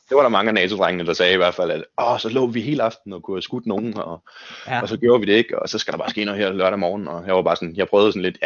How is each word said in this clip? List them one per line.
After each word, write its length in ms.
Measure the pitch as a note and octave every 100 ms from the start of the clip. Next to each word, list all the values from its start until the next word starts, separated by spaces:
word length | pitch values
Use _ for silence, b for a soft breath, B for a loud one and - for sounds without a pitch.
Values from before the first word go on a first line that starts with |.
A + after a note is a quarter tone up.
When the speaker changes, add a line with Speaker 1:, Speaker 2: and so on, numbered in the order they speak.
| _
Speaker 1:
Det 60 | C3+
var 40 |
der 80 | C3
mange 200 | G2+ A2
af 40 |
nato-drengene, 520 | G#2+ F#2 G2+ F2+ F2+ E2+
der 80 |
sagde 200 | E2 F2+
i 40 | F#2
hvert 180 | F2+ F2+
fald, 160 | F2
at, 120 | D#2+ - -
"Åh, 180 | A#2 A#2
så 100 | A2+
lå 180 | B2+ B2
vi 140 | A#2
hele 220 | A2 D3
aften 300 | A2+ - G2+
og 100 | F2+
kunne 120 | - F#2+
have 60 |
skudt 240 | - B2+ A2+
nogen, 320 | G2+ A#2 G#2
og, 260 | E2 E2 B B B B -
Speaker 2:
Ja. 140 | B2
Speaker 1:
og 80 | G2+
så 80 | A2
gjorde 220 | A#2 B2
vi 60 | G2+
det 120 | G#2+
ikke, 220 | A#2 -
og 100 | -
så 100 | G#2+
skal 120 | -
der 60 | E2
bare 120 | -
ske 160 | G#2+ G#2
noget 140 | G2+
her 120 | G2
lørdag 260 | F#2+ F#2+ G2+
morgen." 280 | F2 G2+ E2
Og 180 | E2+ F#2
jeg 80 | F#2
var 60 |
bare 140 | E2+ E2
sådan, 200 | E2+ F2
jeg 120 | F#2
prøvede 240 | G2+ G#2
sådan 100 | F#2+
lidt, 160 | F#2 -